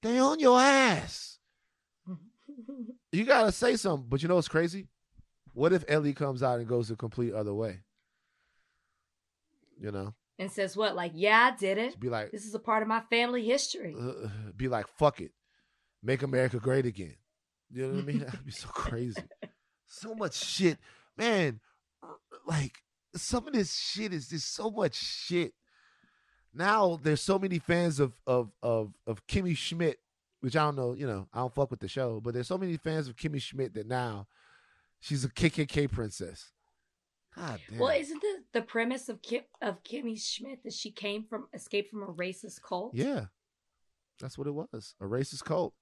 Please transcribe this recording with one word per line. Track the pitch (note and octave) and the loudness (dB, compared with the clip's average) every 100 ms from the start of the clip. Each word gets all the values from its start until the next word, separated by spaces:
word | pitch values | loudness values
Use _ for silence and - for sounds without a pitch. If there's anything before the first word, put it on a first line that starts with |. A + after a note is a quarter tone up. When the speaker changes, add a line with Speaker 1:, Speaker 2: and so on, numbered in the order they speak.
Speaker 1:
They | A3 B3 | 2 6
on | C4 D#4+ | 6 8
your | C#4 B3 | 8 10
ass. | C4+ C4+ C4 F3 - - - - _ _ _ _ _ _ - | 10 8 8 4 0 -10 -14 -18 _ _ _ _ _ _ -14
Speaker 2:
<laughs> | F3 F#3+ _ - C#4+ A3+ C4+ A3+ B3 _ | -14 -14 _ -20 -18 -14 -12 -12 -14 _
Speaker 1:
You | E3+ | -2
gotta | A3+ C#4 A3 | 4 6 6
say | - B3 A#3+ | 4 2 2
something. | G3+ D3+ A#2+ | 2 -2 0
But | C3+ | -2
you | E3 | 4
know | F3+ | 2
what's | D#3 | 4
crazy? | D#3 E3+ F#3+ F#3+ _ _ _ - _ - | 2 0 -2 -12 _ _ _ -20 _ -16
What | - D3+ | 2 4
if | F3+ D3+ | 4 4
Ellie | D3+ D3 | 2 2
comes | C3+ C#3+ B2+ | 0 -2 0
out | B2+ B2 | 0 0
and | A2+ | 0
goes | A#2+ A2+ | 0 0
the | A2+ | -4
complete | A#2 A#2 A#2+ | -6 -2 -2
other | G#2+ G#2 | -2 -4
way? | G2+ A2 F#2+ _ _ _ _ _ _ _ _ _ _ _ _ _ _ _ _ _ _ _ _ | -2 -4 -6 _ _ _ _ _ _ _ _ _ _ _ _ _ _ _ _ _ _ _ _
You | G#2 | -8
know? | G2+ G2 G#2+ _ - | -6 -8 -12 _ -10
Speaker 2:
And | F#3+ | -10
says | G3+ G3 G3 | -4 -4 0
what? | G#3+ F3+ | -2 0
Like, | F3 D#3+ | -6 0
"Yeah, | G3+ G#3+ B3 | 6 6 6
I | B3 | 4
did | G3 G3 | 0 0
it. | A#3+ E4+ | -2 -4
Speaker 1:
Be | B2 | -4
like, | A#2 G#2+ | -4 -4
Speaker 2:
This | G#3+ G#3+ | -10 -10
is | |
a | G#3+ | -8
part | A3+ A3 | 0 0
of | G#3+ | 2
my | A3+ A3 | -2 0
family | A#3 A#3+ B3 A3 | 2 2 0 2
history." | C4+ - F#4 G#3 D3 | 0 0 -6 -8 -6
Speaker 1:
uh, | B2 - A2+ G#2 G#2+ F#2+ | -6 -6 -8 -8 -12 -4
be | B2+ | 0
like, | A#2+ G2+ | 0 -2
"Fuck | - D3 - | 4 4 4
it. | E2 _ _ _ _ _ _ _ | -12 _ _ _ _ _ _ _
Make | G#2+ C3+ | -2 0
America | C3+ B2+ B2+ A#2+ | 2 2 2 2
great | A2 C3 B2+ | 2 2 2
again." | G2 E2+ B1+ _ _ _ _ _ | -2 -12 -14 _ _ _ _ _
You | B2 C3 | -8 -4
know | C#3 | -2
what | |
I | C#3 | -2
mean? | D3 | -2
<laughs> | C3+ | -4
That'd | A#2 C3+ | -10 -12
be | |
so | - - | -14 -10
crazy. | - - A#2 B2 G#2+ - - - _ _ _ _ | -6 -4 -2 -4 -6 -12 -16 -20 _ _ _ _
So | - G#3+ A3+ | -16 -12 -4
much | F#3+ - | -4 -4
shit. | - - F#3 D3+ _ - _ - | -6 2 2 2 _ -20 _ -2
Man, | A3+ G#3 D#3+ A2 _ _ _ _ D#3+ D3+ _ - - | 2 4 2 -2 _ _ _ _ -20 -20 _ -16 -4
like, | D#3 C#3 - _ _ _ E3 | -2 -2 -8 _ _ _ -10
some | - A#3+ A#3+ | -4 -4 0
of | |
this | C#4 F#3 - | 0 0 -2
shit | - F#3+ G#3+ | -4 -4 -4
is | F3 A#2+ | -6 -6
just | E3 - | -8 -6
so | - A3 | -4 -4
much | G#3+ F3+ - | 0 0 0
shit. | - - - F3 D3+ _ _ _ _ _ _ _ _ _ _ | -8 -8 -2 -2 -2 _ _ _ _ _ _ _ _ _ _
Now | B2+ F#3 A3 F#3+ E3 | -2 2 6 4 4
there's | C#3+ D3+ | 2 2
so | - F#3+ | 4 2
many | G3 F3 | 2 -2
fans | - F3 F3 C#3+ | 2 4 4 4
of, | C#3 - - | 2 0 2
of, | B2+ A2+ _ | 2 2 _
of, | A#2+ A2+ G#2+ - - | 0 0 0 -8 -8
of | G#2+ - | -8 -2
Kimmy | G3 F3+ D3+ | 0 2 0
Schmidt, | - E3 E3 - _ _ _ _ | -2 0 0 0 _ _ _ _
which | C3 C#3+ | -2 2
I | |
don't | D3+ C#3 | 2 2
know, | B2 | -2
you | B2+ C#3 | -2 -4
know, | G2+ F#2+ | -4 -6
I | A#2 | -4
don't | B2+ | -4
fuck | C3 C#3 | 0 0
with | A#2+ | -2
the | G2 | -6
show, | - B2+ A2+ | -4 -2 -2
but | A#2 | -4
there's | A#2+ A#2+ | -4 -4
so | F#3 | -4
many | F#3+ E3 | -2 -4
fans | D#3+ D#3 C#3 | -2 -4 -4
of | A#2 | -6
Kimmy | D#3 C#3+ | -6 -4
Schmidt | - C3 B2+ | -6 -6 -6
that | G#2+ G#2+ | -6 -4
now | B2+ B2 G#2 G2 _ _ _ _ _ _ _ | -2 -2 -6 -12 _ _ _ _ _ _ _
she's | - C#3+ B2+ | -6 -2 -2
a | |
K | - E3+ | 2 0
K | - D3 | 2 -2
K | D#3 C#3+ | 0 0
princess. | - G#2+ - F2 E2+ - _ _ _ _ _ _ _ _ - | 0 -4 -6 -10 -12 -20 _ _ _ _ _ _ _ _ -12
God | E3+ G#2+ - | -10 -10 -10
damn. | G#2+ | 0
Speaker 2:
Well, | B3+ D4 | 2 2
isn't | D4 D4+ | 0 -4
the, | G#4 F#4+ - | -4 -4 -4
the | A#3 | -4
premise | A3+ A3+ A#3 B3+ - | -2 -2 0 -2 -6
of | A3 | -12
Kim, | - A#3+ - _ | -4 -6 -6 _
of | - D4 | -6 -6
Kimmy | - A#3+ A#3+ A3 | -8 -8 -6 -6
Schmidt | - - C4+ C4 | -6 -6 -8 -12
that | - | -12
she | - G#3+ | -10 -10
came | G#3 G#3 G#3 G#3+ | -8 -6 -6 -6
from, | A3+ C4+ | -10 -10
escaped | - - G3+ G3+ | -16 -6 -4 -4
from | G#3+ | -8
a | G3 | -10
racist | E3 F3+ F#3 G#3 - | -6 -8 -8 -14 -18
cult? | - F3+ G#3 A#2 | -8 -6 -6 -2
Speaker 1:
Yeah. | B3 B3+ G2+ _ _ _ _ _ _ _ _ _ | -2 -2 -6 _ _ _ _ _ _ _ _ _
That's | C3 - | -14 -8
what | C#3 | -6
it | |
was. | D3 E3 A#2 G#2 - | -6 -8 -12 -14 -12
A | G2 | -4
racist | A#2+ C#3 C3+ | -2 -2 -6
cult. | - D#3+ F3 _ | -4 -2 -2 _